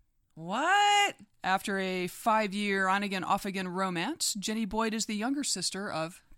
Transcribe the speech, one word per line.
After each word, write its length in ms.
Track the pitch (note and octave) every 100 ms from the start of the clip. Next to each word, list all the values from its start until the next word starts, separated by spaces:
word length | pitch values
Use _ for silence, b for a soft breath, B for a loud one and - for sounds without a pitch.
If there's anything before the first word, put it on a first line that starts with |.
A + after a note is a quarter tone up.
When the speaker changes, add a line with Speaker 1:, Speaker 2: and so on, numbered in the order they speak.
| _ _ _ -
Speaker 1:
What? 800 | E3 G#3+ E4 G4+ G#4 G4+ G4+ - - _
Speaker 2:
After 340 | F#3 F#3+ - F#3+
a 280 | F#3+ F#3 F3+
five-year 800 | - A#3+ A3 G#3+ G3 G#3 G3 F#3+
on-again, 360 | G3 G#3 F#3+
off-again 440 | - G3 G3+ F#3+ F#3
romance, 680 | F3 F#3+ E3+ F#3+ D#4+ -
Jenny 320 | G#3 F#3+ G#3+ G#3+
Boyd 280 | G#3+ A3+
is 120 | A3 G#3+
the 80 | G#3+
younger 280 | A#3 C#4+
sister 480 | - G3 - F#3+ G3+
of 300 | D#3+ D#3+ - -